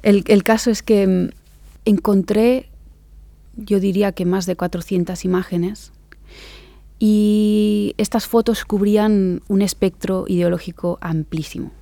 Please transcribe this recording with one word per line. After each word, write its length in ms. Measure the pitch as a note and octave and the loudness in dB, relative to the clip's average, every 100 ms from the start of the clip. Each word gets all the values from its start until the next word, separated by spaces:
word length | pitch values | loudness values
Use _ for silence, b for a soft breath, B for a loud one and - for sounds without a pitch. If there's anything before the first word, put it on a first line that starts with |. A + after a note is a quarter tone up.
El, 220 | A3 G3+ - | 4 2 4
el 160 | G#3 | 2
caso 300 | G3+ A3 B3 | 4 0 0
es 100 | G#3 | -2
que, 240 | - G#3 F#3+ | 2 2 2
mm, 240 | F#3 F3+ - _ - - - | 0 -2 -8 _ -20 -20 -6
encontré, 840 | - G3+ - G3 E3+ G#3 A#3 B3+ - - - - - - - - - - | 0 0 2 0 0 2 2 0 -4 -20 -20 -20 -20 -20 -20 -20 -20 -18
yo 220 | G#3 G3+ | -2 0
diría 320 | G3 F#3+ G3+ | 0 0 -2
que 140 | F#3 | 0
más 200 | F3 F#3+ | -2 -2
de 120 | F3+ F3+ | -4 -4
cuatrocientas 680 | F3 F3 - F#3 F3 F3+ | -4 -6 -4 -4 -2 -4
imágenes, 680 | F#3 F#3 F#3 F3 F3 G#3 - _ _ - B B B B B B B - | -2 -2 -2 -4 -4 -6 -18 _ _ -20 B B B B B B B -2
y 960 | G#3+ G#3+ G#3 G#3+ G#3 G#3+ G#3 G#3 G3+ - | 2 2 2 2 2 2 2 0 -2 -4
estas 300 | G#3 - - | -2 -2 0
fotos 380 | A3+ A3+ A3 | 0 2 -2
cubrían 760 | - G#3 G3+ G#3 G#3+ G#3 F#3 F3+ - | -2 0 2 2 4 2 2 -2 -2
un 160 | G3 | 0
espectro 640 | G3 - F#3+ - - F#3 - | 0 0 -2 -2 -6 -6 -2
ideológico 720 | F3+ F3 F3 - - F3 - | 0 0 -2 -8 -8 -8 -6
amplísimo. 680 | F3 D#3+ D3+ D#3+ D3 - C3 - | -6 -6 -4 -8 -8 -10 -12 -14